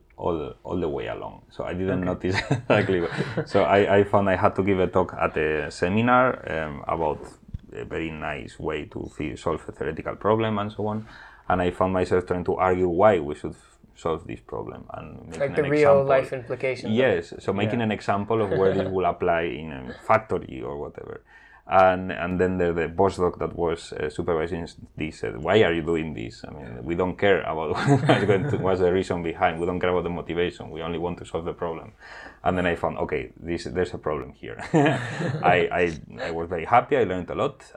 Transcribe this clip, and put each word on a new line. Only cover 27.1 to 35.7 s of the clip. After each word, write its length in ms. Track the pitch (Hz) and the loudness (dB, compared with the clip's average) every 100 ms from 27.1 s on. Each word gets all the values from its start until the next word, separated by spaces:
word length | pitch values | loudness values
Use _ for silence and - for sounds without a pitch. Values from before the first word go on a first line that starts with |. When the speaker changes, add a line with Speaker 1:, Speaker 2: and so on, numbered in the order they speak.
| 87 | 2
Speaker 1:
care 260 | 101 90 | 4 4
about 340 | - 80 78 - | 2 -2 -2 0
<laughs> 320 | 135 139 127 | 4 4 4
what's 160 | 107 | 4
going 260 | 98 98 - | 4 2 2
to, 60 | 95 | 0
what's 220 | 92 92 | 2 4
the 120 | 90 | 4
reason 300 | 92 90 90 | 4 0 -2
behind. 380 | 85 78 90 82 | -4 0 0 0
We 60 | 85 | -2
don't 120 | 90 | 0
care 120 | 90 | 0
about 120 | 90 | 0
the 80 | 82 | 0
motivation. 600 | 85 76 82 87 - - | -4 -4 0 0 -2 -10
We 120 | 78 | -8
only 160 | 82 82 | -6 -4
want 200 | 87 87 | -4 -6
to 60 | |
solve 200 | - 85 | -8 -6
the 80 | 85 | -6
problem." 400 | 80 85 82 - - - - - - | -6 -6 -6 -12 -20 -20 -18 -18 -4
And 160 | - 92 | 0 2
then 80 | 90 | 2
I 80 | |
found, 240 | 82 80 73 | 0 -2 -2
"Okay, 320 | 82 71 64 - | -4 -4 -6 -10
this, 260 | 82 82 - | -6 -6 -4
there's 280 | 78 87 | -2 -2
a 40 | - | -2
problem 340 | 78 76 62 | -4 -4 -6
here." 240 | - 58 57 - | -14 -14 -12 0
<laughs> 60 | 160 143 120 - - 165 156 | 4 4 2 -4 -6 -6 0
I, 240 | 87 90 85 | 2 4 2